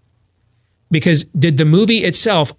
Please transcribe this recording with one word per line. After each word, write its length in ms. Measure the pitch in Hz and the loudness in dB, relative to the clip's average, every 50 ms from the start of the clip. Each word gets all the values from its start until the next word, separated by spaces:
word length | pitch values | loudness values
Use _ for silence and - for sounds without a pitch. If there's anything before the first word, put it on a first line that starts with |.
| _ _ _ _ _ _ _ _ _ _ _ _ _ _ _ _ _ - | _ _ _ _ _ _ _ _ _ _ _ _ _ _ _ _ _ -4
Because 340 | 165 151 - 180 160 147 - | -4 -2 0 0 0 -2 -2
did 340 | _ - 151 139 170 147 131 | _ -4 -2 0 0 2 2
the 60 | 156 | 2
movie 400 | 151 160 190 220 202 233 220 - | 2 2 2 2 2 0 0 -2
itself 480 | 180 - - - 220 196 165 147 - - | -2 -2 -2 -2 0 0 0 -2 -4 -6